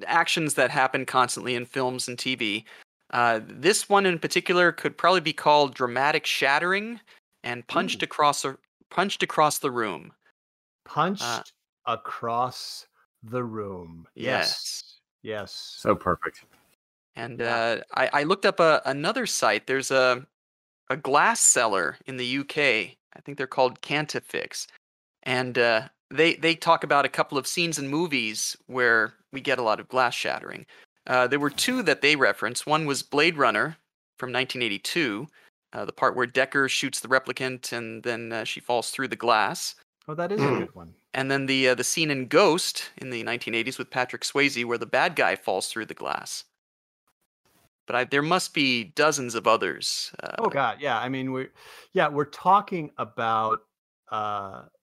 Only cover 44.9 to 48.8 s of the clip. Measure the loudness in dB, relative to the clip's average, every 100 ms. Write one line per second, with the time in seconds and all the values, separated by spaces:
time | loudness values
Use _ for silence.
44.9 | 2 2 2 0 0 -2 -2 -2 -6 -8
45.9 | -8 -6 -6 -8 -12 -14 _ _ _ _
46.9 | _ _ _ _ _ _ _ _ _ -4
47.9 | -2 0 0 2 0 0 0 2 2